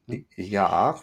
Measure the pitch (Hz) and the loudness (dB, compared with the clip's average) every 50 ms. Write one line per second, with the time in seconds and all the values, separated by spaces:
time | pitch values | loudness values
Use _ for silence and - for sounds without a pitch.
0 | _ - - - - _ _ - 92 95 104 98 95 87 87 85 104 139 160 - | _ -12 -12 -12 -12 _ _ -12 -8 -4 0 2 2 2 2 2 2 2 0 -2